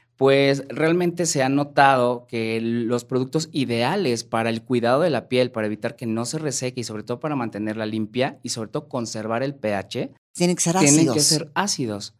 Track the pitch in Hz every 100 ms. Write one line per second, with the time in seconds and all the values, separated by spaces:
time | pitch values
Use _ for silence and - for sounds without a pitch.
0 | _ - 135 139 139 139 - 120 160 170
1 | 175 170 165 147 131 139 143 143 139 131
2 | 123 120 123 120 113 113 113 117 113 120
3 | 120 127 127 160 160 156 120 117 120 196
4 | 165 117 117 117 113 113 - 123 117 131
5 | 175 123 - 127 127 117 107 107 - -
6 | 117 110 120 156 156 123 127 127 113 107
7 | 107 120 156 143 117 101 107 107 107 110
8 | 107 113 131 - 120 117 107 110 - 131
9 | 110 110 110 113 139 139 107 98 95 120
10 | 156 - _ - 175 175 170 180 147 147
11 | 160 151 147 151 - - 202 - 123 101
12 | - -